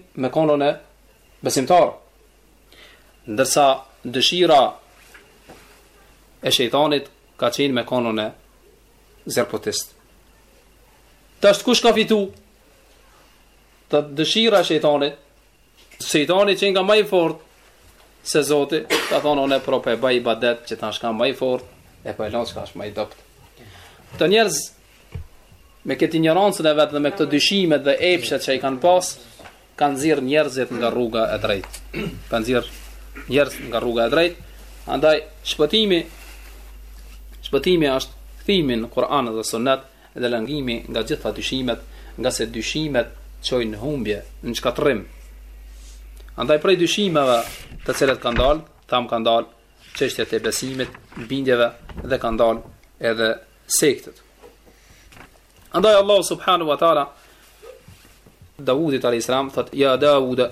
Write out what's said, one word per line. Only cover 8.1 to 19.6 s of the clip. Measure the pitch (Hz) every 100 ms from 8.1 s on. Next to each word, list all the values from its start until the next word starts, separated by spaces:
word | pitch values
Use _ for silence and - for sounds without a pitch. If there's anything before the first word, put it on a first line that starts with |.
| 110
e | 107 - _ _ _ _ _ _ _ _ -
zerpotist." | - - 107 107 98 - _ _ _ _ _ _ _ _ _ _ _ _ _ _ _
Tash | 202 202
kush | - 226
ka | 233
fitu? | 214 220 214 190 - _ _ _ _ _ _ _ _ _ _ _ _ _ _ -
Ta | 147
dëshira | 147 139 156 214 226 196
e |
shejtanit, | 170 156 151 143 143 - _ _ _ _ _ _ _ -
shejtani | - 160 147 185 202 190
që | 196
nga | 190 190
më | 214
i | 208
fort | 190 160 160 - _ _ _ _ _ _ _
se | - 156
Zoti, | 139 147 139 - - - -
ka | 147
thonë, | 147 143 139
"Unë |
e |
pro, | 135